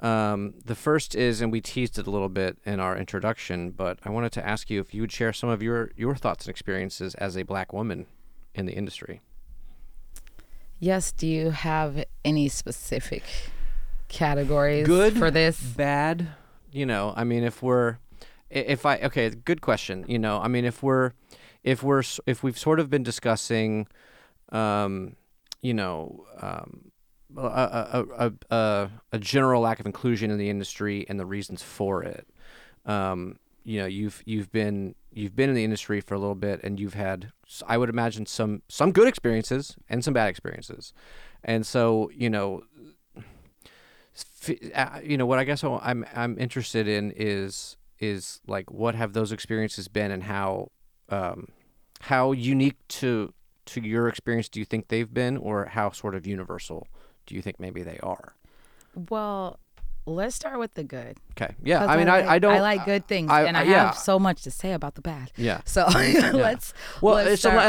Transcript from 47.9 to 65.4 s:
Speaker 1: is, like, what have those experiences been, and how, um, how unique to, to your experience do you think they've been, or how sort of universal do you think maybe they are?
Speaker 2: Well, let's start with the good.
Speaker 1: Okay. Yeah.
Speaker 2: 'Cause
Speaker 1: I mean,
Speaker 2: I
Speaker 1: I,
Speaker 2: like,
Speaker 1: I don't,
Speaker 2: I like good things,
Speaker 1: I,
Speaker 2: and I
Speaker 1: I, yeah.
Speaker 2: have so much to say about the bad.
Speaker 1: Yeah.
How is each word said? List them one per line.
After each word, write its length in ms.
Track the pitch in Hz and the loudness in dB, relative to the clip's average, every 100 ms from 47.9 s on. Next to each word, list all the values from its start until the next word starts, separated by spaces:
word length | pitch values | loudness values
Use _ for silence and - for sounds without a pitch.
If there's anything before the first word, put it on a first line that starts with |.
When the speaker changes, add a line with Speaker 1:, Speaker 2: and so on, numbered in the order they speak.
| - | -8
Speaker 1:
is, 420 | 107 101 - - - | -4 -4 -8 -14 -8
like, 240 | 98 95 | -8 -8
what 240 | - 117 | -4 -2
have 180 | 113 110 | 0 -2
those 200 | 107 107 | -2 -2
experiences 560 | 110 - 110 110 - 90 | -4 -4 -2 -2 -4 -6
been, 220 | 107 104 | -2 -2
and 120 | 95 | -2
how, 480 | 98 101 98 98 95 _ _ _ - | -4 -2 -2 -2 -6 _ _ _ -8
um, 400 | 98 90 90 - - _ _ _ - | -4 -4 -6 -12 -20 _ _ _ -14
how 300 | - 131 131 | 0 2 4
unique 440 | 135 120 135 139 - - | 2 2 2 2 0 -12
to, 440 | - 131 113 101 - _ _ - | -4 0 0 -2 -8 _ _ -12
to 140 | - | -8
your 280 | 107 113 117 | -2 0 0
experience 400 | - - 117 110 | 0 -2 -2 -2
do 120 | 110 | -6
you 40 | 104 | -4
think 220 | 113 - | -4 -2
they've 240 | 113 113 | -2 -2
been, 240 | 120 123 135 | -2 -2 -2
or 300 | 101 104 - | -2 -4 -2
how 240 | 98 101 | -2 -2
sort 240 | - 107 | -2 -6
of 120 | 95 87 | -6 -6
universal 600 | 95 90 87 - 82 - - - _ - | -6 -6 -10 -10 -12 -12 -18 -20 _ -14
do 80 | |
you 80 | 95 | -10
think 180 | 98 - | -8 -10
maybe 220 | 92 92 | -10 -10
they 160 | 85 82 | -10 -10
are? 320 | 92 92 - _ - - - - _ 180 170 | -8 -8 -10 _ -20 -20 -20 -20 _ -14 -8
Speaker 2:
Well, 480 | 220 208 196 185 - _ - - - - | -6 -4 -6 -8 -10 _ -10 -6 -6 -4
let's 280 | 165 220 | -4 -4
start 240 | - 320 262 | -4 -6 -6
with 140 | 226 | -6
the 100 | - | -8
good. 340 | 143 131 120 - - | -10 -10 -12 -16 -14
Speaker 1:
Okay. 220 | - 110 - | -6 -6 -4
Yeah. 180 | 131 165 | 2 4
Speaker 2:
'Cause 80 | - | 6
Speaker 1:
I 60 | 156 | 6
mean, 100 | 170 | 8
Speaker 2:
I 80 | 185 | 6
Speaker 1:
I, 40 | |
Speaker 2:
like, 80 | 185 | 8
Speaker 1:
I 80 | 170 | 6
don't, 140 | 202 | 8
Speaker 2:
I 60 | 202 | 6
like 220 | 202 202 190 | 6 2 2
good 200 | 202 - | 0 0
things, 240 | 190 156 | 0 4
Speaker 1:
I, 120 | 151 | 6
Speaker 2:
and 120 | 160 165 | 6 4
I 40 | |
Speaker 1:
I, 40 | |
yeah. 220 | 165 190 113 | 6 8 8
Speaker 2:
have 100 | - | 4
so 200 | - 190 | 2 4
much 240 | 190 170 | 4 2
to 60 | 139 | -4
say 220 | - 190 | -6 -4
about 220 | 170 147 | -4 -4
the 80 | - | -8
bad. 280 | 165 147 127 | -8 -8 -10
Speaker 1:
Yeah. 240 | - | -2